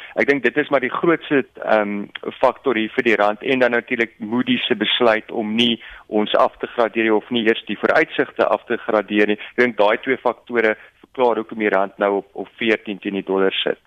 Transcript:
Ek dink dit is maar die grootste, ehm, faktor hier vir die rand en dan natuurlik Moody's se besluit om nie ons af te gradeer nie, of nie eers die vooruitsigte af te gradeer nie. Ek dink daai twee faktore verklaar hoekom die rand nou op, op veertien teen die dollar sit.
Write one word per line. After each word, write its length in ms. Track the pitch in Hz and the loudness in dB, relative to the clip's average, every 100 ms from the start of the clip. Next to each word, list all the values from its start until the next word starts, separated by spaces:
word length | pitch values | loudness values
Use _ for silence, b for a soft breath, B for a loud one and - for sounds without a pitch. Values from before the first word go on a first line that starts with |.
| B - | B -2
Ek 120 | 113 | 0
dink 160 | 143 | 2
dit 140 | 117 151 | 0 -2
is 120 | 139 | 0
maar 100 | 139 | 0
die 100 | 120 | 0
grootste, 560 | - 170 160 - 143 - - | -2 0 0 0 0 -2 -6
ehm, 420 | - 107 101 101 101 - 117 - | 0 2 0 -4 -8 -10 -12 0
faktor 360 | 127 - 135 110 | 0 0 -2 -2
hier 140 | 110 - | -2 0
vir 80 | |
die 120 | 120 104 | 2 2
rand 280 | 104 107 | 2 0
en 160 | - 131 | -2 2
dan 120 | 123 | 2
natuurlik 480 | 120 - 117 113 - | 0 -2 -4 -4 -6
Moody's 460 | 107 123 123 123 - | -4 -2 0 -2 -2
se 80 | 110 | -2
besluit 560 | 107 - 120 107 - | 0 2 2 2 -2
om 240 | 90 107 113 | -6 -4 0
nie 280 | 120 113 B B B | 0 -2 B B B
ons 280 | 107 104 98 | -2 0 2
af 220 | 123 - | 2 -2
te 100 | 127 | -8
gradeer 360 | - 113 113 | -2 0 0
nie, 100 | 113 | 2
of 160 | 107 - | 0 0
nie 160 | 120 110 | -2 0
eers 200 | 113 - | 0 -2
die 120 | 104 | -4
vooruitsigte 720 | 110 123 165 - 135 - 107 | 0 2 0 -2 -4 0 0
af 180 | 104 - | 0 -2
te 120 | 113 | -8
gradeer 500 | - 107 98 104 104 | -2 -2 0 0 0
nie. 100 | 104 | -2
Ek 180 | - - | -4 0
dink 220 | 123 107 | 0 2
daai 200 | 104 120 | 2 2
twee 200 | 135 123 | -2 -2
faktore 600 | 123 - - 120 110 107 B B | -2 -4 -4 0 0 0 B B
verklaar 360 | _ - 123 110 | _ 0 0 0
hoekom 240 | 113 113 | -4 -4
die 100 | 107 | 0
rand 280 | 95 98 - | 0 0 0
nou 180 | 101 98 | 0 0
op, 120 | - | -4
op 140 | - 98 - | -12 -14 -4
veertien 440 | 113 107 - 95 | -2 -2 -2 -8
teen 140 | 107 | -6
die 100 | 98 | -6
dollar 280 | 92 95 95 | -2 0 0
sit. 280 | - - - | 0 -4 -6